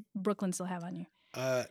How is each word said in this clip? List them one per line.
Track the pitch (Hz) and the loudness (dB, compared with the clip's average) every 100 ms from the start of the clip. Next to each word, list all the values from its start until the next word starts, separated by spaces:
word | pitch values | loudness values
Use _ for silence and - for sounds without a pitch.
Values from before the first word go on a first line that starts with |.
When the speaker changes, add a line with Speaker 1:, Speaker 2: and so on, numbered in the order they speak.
| - 202 | -4 -2
Speaker 1:
Brooklyn | 190 202 190 | 0 2 0
still | 175 180 | 0 -2
have | 180 | -4
on | 170 175 | -4 -6
you? | 180 _ _ - | -8 _ _ -2
Speaker 2:
Uh, | 131 127 113 | 2 2 2